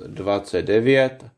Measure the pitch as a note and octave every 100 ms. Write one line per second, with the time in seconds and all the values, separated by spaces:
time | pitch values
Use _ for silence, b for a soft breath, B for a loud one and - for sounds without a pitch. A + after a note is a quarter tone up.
0 | - - G2 G2+ - F2+ E2 G#2+ A#2+ C3+
1 | C3 C3 B2